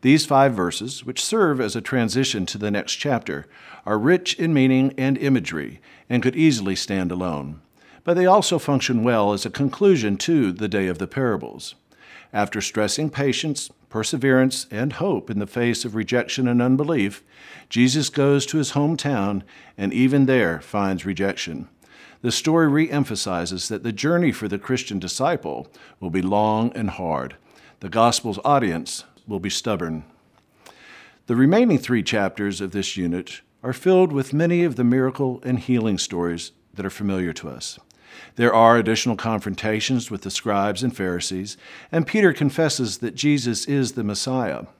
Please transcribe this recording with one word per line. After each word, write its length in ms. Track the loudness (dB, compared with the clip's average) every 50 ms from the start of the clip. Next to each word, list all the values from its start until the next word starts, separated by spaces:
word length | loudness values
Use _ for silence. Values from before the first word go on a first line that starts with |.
| 6
These 220 | 6 4 6 4
five 300 | 4 4 6 6 4 4
verses, 500 | 0 -2 -2 -2 -6 -10 -10 -12 -12 -12
which 200 | -10 -8 -6 -4
serve 360 | -2 2 2 2 2 2 0
as 140 | -2 -4 -4
a 60 | -6
transition 640 | -6 -2 0 0 0 0 0 0 0 0 0 -4 -4
to 120 | -4 -6 -6
the 120 | -4 -2
next 240 | -2 -2 -4 -4 -6
chapter, 520 | -6 -2 -2 -2 -2 -2 -6 -8 -8 -10 _ _ -20 -20 -20 -20 -16 -6
are 140 | -2 -2 0
rich 360 | 4 4 2 2 2 -4 -4
in 200 | -2 0 2 4
meaning 400 | 4 4 4 4 4 2 0 0
and 220 | -2 -2 0 0 0
imagery 640 | 2 2 2 2 0 -2 -8 -8 -8 -8 -12 -16 _ -20 -20 -20 _ _
and 140 | -2 0 0
could 140 | 0 0
easily 400 | 4 4 4 4 2 0 -4 -4
stand 340 | -4 -4 -4 -2 -2 -2 -2
alone. 500 | -2 -4 -4 -4 -4 -4 -6 -8 -12 -14 _ _ _ _ _ _ -20 -12 _
But 100 | 0 2
they 120 | 4 6
also 320 | 6 6 6 4 2 -2 -2
function 460 | 0 0 0 0 2 0 0 2 2
well 280 | 2 2 2 2 2 0
as 140 | 0 -4
a 40 | -6
conclusion 680 | -4 -2 -2 -2 0 2 4 6 6 6 4 0 -2
to 340 | -2 0 2 2 2 2 2
the 160 | 0 -2 -4
day 220 | -2 -2 0 0 -2
of 100 | -2 -4
the 80 | -6
parables. 680 | -8 -4 -2 -2 0 -2 -2 -6 -10 -14 -14 -14 -16 -16 _ _ _ _ _ -20 -20 -20 -20 -20 _ -2
After 280 | -2 -2 -2 -2 -6
stressing 500 | -6 -4 -2 -2 -2 0 0 -2 -4 -4
patience, 600 | -2 -2 -2 0 0 0 -2 -4 -4 -6 -8 -12 -14 _ _ _
perseverance, 760 | -6 -6 -4 -4 -4 0 2 4 6 6 6 4 2 -2 -10 _ -6
and 220 | -4 -4 -4 -4
hope 360 | -4 -2 -2 -2 -2 -2 -4
in 80 | -4 -4
the 80 | -4
face 380 | -4 -4 -2 0 0 0 -2 -4
of 100 | -6 -4
rejection 540 | -4 -4 0 0 -2 0 -2 -4 -2 0 2
and 120 | 2 2
unbelief, 600 | 4 4 2 2 2 0 0 0 0 -2 -4 -8 _ _ _ -20 -20 -20 -20 -20 -18 _
Jesus 400 | 2 2 4 4 4 2 -2 -2
goes 360 | 0 0 2 4 4 2 0
to 120 | 0 -2 -2
his 140 | -2 0 0
hometown 680 | 0 0 0 0 -2 -2 -2 -2 0 0 -2 -2 -4 -6 _ -20 -20 -20 -20 _ -6
and 160 | -4 -2 0
even 320 | 2 2 4 4 4 4
there 340 | 4 4 4 4 2 0 -4
finds 460 | -8 -6 -4 -2 -2 0 -2 -4 -4
rejection. 640 | -6 -4 -2 -2 -2 -2 -4 -8 -8 -8 -10 -12 -14 _ _ _ _ -20 -20 -20 -20 -20 _ -4
The 100 | -4 -4
story 340 | -2 0 2 4 4 4
reemphasizes 1000 | 4 4 2 2 0 0 -2 -2 -2 -2 -6 -4 -4 -4 -4 -4 -4 -6 -6 -6 -6
that 160 | -8 -6 -6
the 80 | -6 -6
journey 400 | -4 -2 0 2 2 2 0 0
for 160 | -2 -4 -6
the 100 | -6 -6
Christian 400 | -4 -2 -2 -2 -2 -4 -6 -6
disciple 680 | -6 -6 -6 -2 -2 -2 -2 -2 -4 -8 -8 -8 -10 -14 _ -20 -20 -20 -20 _
will 100 | -10 -4
be 120 | -2 -2 0
long 500 | 2 2 2 2 2 2 0 0 -2 -2
and 160 | -4 -6 -6
hard. 460 | -6 -6 -6 -4 -4 -4 -4 -8 -12 -18 _ _ _ -20 -20 -20 _ _
The 100 | -14 -4
gospel's 520 | 2 4 4 4 4 2 -4 -4 -6 -2 2
audience 600 | 4 4 4 4 2 -2 -2 -6 -8 -10 -12 -14 _ _ _ _ -8
will 120 | -8 -6
be 100 | -6 -4
stubborn. 520 | -6 -4 -4 -4 -4 -2 -2 -6 -6 -8 -10 _ _ _ _ _ _ _ _ _ _ _ _ -20 -20 _ -20 -20 -20 -20 -20 -20 _ _ _
The 100 | _ 2
remaining 420 | 4 6 6 6 6 4 4 4 2
three 240 | 2 0 0 0 0
chapters 580 | 0 0 0 0 0 -2 -2 -4 -4 -4 -4
of 120 | -8 -6 -4
this 240 | -6 -6 -4 -4
unit 460 | -4 -4 -2 -2 -4 -6 -10 -16 -20 _ _ _ _ -8
are 100 | -8 -8
filled 380 | -2 2 4 6 6 4 4
with 220 | 2 -2 -4 -2 0
many 320 | 0 2 2 2 2 2
of 100 | 0 0
the 80 | 2 2
miracle 580 | 4 4 4 2 0 0 -2 -4 -4 -4 -6 -6
and 160 | -4 -4 -4
healing 380 | 0 0 0 2 2 0 0 -2
stories 520 | -4 -4 -4 -4 -2 -2 -4 -4 -8 -12 _ _ _ _ _
that 120 | -8 -8
are 40 | -8
familiar 420 | -8 -4 -4 -2 -2 -2 -2 -4 -6
to 140 | -8 -12 -14
us. 300 | -12 -12 -12 -12 -14 -14 _ _ _ _ _ -20 -20 -20 -20 -20 _
There 160 | 2 2 4 6
are 240 | 8 8 8 8
additional 400 | 6 4 2 0 0 0 -2 -2
confrontations 960 | -2 -2 -4 -4 -4 -4 -6 -8 -6 -4 -4 -2 -2 -2 -2 -2 -2 -2 -4
with 100 | -10 -10
the 100 | -8 -8
scribes 520 | -8 -6 -4 -2 0 0 0 0 -2 -2 -4
and 120 | -4 -4
Pharisees, 640 | -2 -4 -2 -2 -4 -4 -6 -6 -6 -8 -8 -12 -16 -18 -20 -20 -20 -16 -4
and 160 | -2 -2 -2
Peter 280 | 0 0 4 4 4 4
confesses 640 | 4 0 0 2 2 0 0 0 -2 -4 -4 -4 -6
that 160 | -6 -8 -6
Jesus 500 | -2 0 2 2 2 0 -2 -2 -4 -2
is 280 | -2 0 0 0 -2 -2
the 120 | -4 -4
Messiah. 600 | -2 -2 -4 -4 -4 -2 -2 -2 -2 -4 -6 -8 -14 _ _